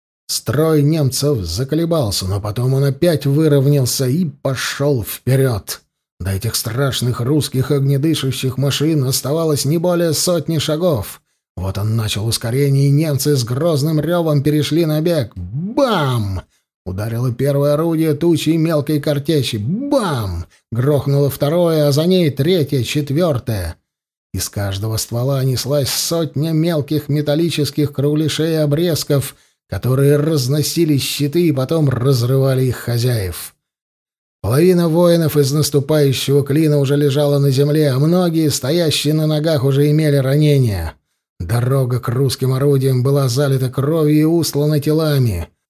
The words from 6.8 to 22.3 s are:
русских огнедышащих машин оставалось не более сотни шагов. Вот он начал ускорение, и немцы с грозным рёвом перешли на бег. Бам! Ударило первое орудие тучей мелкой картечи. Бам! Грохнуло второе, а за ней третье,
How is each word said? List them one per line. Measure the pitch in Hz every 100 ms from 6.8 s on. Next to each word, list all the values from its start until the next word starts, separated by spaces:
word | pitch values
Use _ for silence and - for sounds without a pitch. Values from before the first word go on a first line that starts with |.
| 139 - 123 120
русских | 120 151 - 131 127
огнедышащих | 143 135 139 160 151 135 - 131 131
машин | 139 - 151 156 127
оставалось | - 127 160 160 143
не | 135 170
более | 180 175 170
сотни | 147 180 170 151 160
шагов. | - 151 180 117 92 - _ _ _ -
Вот | 95 98
он | 107 113
начал | 107 104 110
ускорение, | - 113 131 143 139 139
и |
немцы | 143 160 135 147 139
с |
грозным | 113 123 170 147 151 151
рёвом | 151 175 160 147
перешли | 147 151 139 156 160
на | 151
бег. | 170 190 107 90
Бам! | 87 127 196 285 262 190 139 120 98 92 - _ _ _ 92
Ударило | 92 110 113 127
первое | 117 139 139 143
орудие | 147 165 160 160
тучей | 147 170 160 151 165
мелкой | 160 151 139 151
картечи. | 151 143 143 151 123 110
Бам! | 113 214 285 277 190 127 98 85 - _ -
Грохнуло | 113 139 143 143 139 143
второе, | - 143 175 170 160 147
а |
за | 139 170
ней | 185
третье, | 156